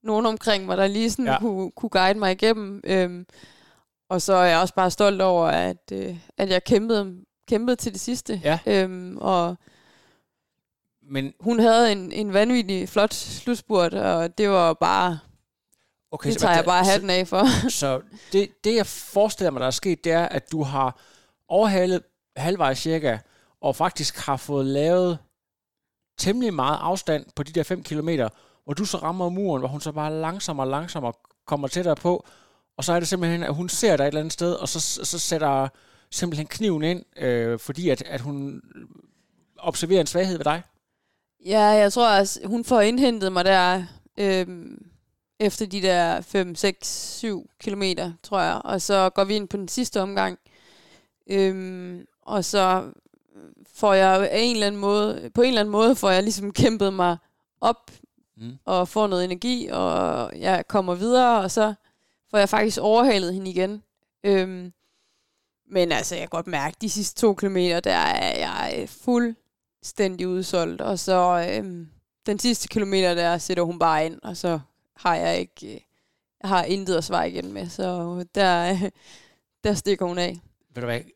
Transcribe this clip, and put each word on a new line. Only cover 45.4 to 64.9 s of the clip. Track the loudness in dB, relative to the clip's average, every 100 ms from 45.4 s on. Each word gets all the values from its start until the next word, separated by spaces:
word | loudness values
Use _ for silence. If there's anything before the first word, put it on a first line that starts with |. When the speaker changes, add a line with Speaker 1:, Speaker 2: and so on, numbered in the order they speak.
Speaker 1:
efter | -2 -2 -6
de | -2
der | 2 2 2 -2
fem, | -2 -2 -2
seks, | -2 -2 -2 -10 -10 -10 -8
syv | -6 -6 -10 _
kilometer, | -8 -4 -4 -4 -6 -10
tror | -6 -2
jeg. | 0 -2
Og | -4 -4
så | 0 2 2
går | 2
vi | 0
ind | -2 -4
på | -8
den | -6
sidste | -6 -4 -2
omgang. | -2 -2 -4 -6 _ _ _ _ _ _ _ _ -4
Øhm, | 0 2 0 -8 -12 -12 -14 -18 _
og | -6 -4
så | 0 2 4 2 0 -16 _ _ _ -20 -20 _ _
får | 0 4
jeg | 6 6 4 2
af | 0
en | 0 2
eller | 0
anden | 0
måde, | 0 2 0 -4 -6
på | 2
en | 4
eller | 4
anden | 0
måde | 4 4 4
får | 4
jeg | 4
ligesom | 2 -4 -6
kæmpet | 2 2 4 -2
mig | 2 0 0 _ _ _ _
op | -2 -2 -10 -20 _ _ _ _
Speaker 2:
Mm. | -16 -12
Speaker 1:
og | -2 -2 0
får | 0 0
noget | 0
energi, | -2 -4 -4 -4 -4
og | -4 0 0 0 -2 -6 -4
jeg | -2 -2 0
kommer | -2 0
videre, | -2 2 4 6 4
og | 0
så | 0 0 -2 _ _ _ _ _
får | 2
jeg | 4
faktisk | 2 0 0
overhalet | 2 4 6 4 0
hende | -6 -4
igen. | -2 -2 -4 _ _ _ _
Øhm, | 2 2 0 -8 -14 _ _